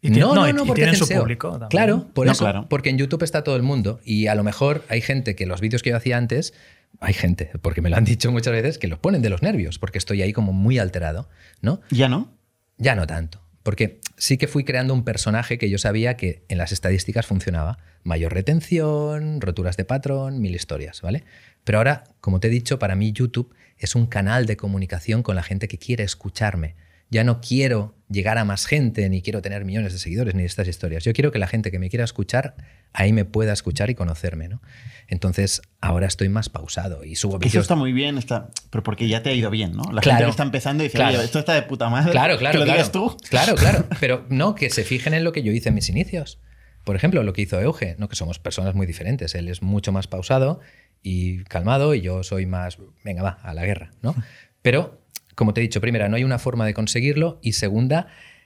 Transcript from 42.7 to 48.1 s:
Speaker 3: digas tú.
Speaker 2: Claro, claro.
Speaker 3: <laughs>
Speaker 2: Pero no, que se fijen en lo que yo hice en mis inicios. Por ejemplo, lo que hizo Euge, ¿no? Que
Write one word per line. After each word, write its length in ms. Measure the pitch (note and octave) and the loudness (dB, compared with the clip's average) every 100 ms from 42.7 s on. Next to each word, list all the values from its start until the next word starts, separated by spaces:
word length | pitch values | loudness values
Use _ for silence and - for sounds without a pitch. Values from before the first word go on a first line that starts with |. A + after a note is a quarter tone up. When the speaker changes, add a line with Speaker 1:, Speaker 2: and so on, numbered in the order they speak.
| D3 | 2
Speaker 3:
digas 140 | B2 | 2
tú. 240 | F#3 A3 - - | 0 -2 -4 0
Speaker 2:
Claro, 260 | B2+ E3+ - | 4 4 6
claro. 280 | - G3+ E3+ | 6 6 2
Speaker 3:
<laughs> 80 | - | -2
Speaker 2:
Pero 240 | C#3 B2+ - | 0 0 0
no, 260 | C3 F3 | 0 0
que 160 | G#3+ C3 | 0 -2
se 140 | - | -2
fijen 280 | G#2+ B2+ D3+ | -2 -2 0
en 100 | D#3 | 0
lo 80 | E3 | 0
que 100 | D#3+ | -2
yo 80 | A2+ | 0
hice 180 | A2+ A#2+ | 0 2
en 40 | |
mis 140 | G#2 - | 0 0
inicios. 520 | F#2+ F#3 F3 C#3+ - - - - - | 0 -2 -4 -8 -14 -20 -20 -20 -16
Por 100 | - | -4
ejemplo, 300 | G2 D#3 F3 | 0 2 2
lo 80 | G#2+ | 0
que 100 | F#2+ | -2
hizo 180 | G2+ F#2 | -2 0
Euge, 360 | A2+ D#3+ F#2+ E2+ | 0 0 -6 -6
¿no? 100 | |
Que 60 | G#2 | -8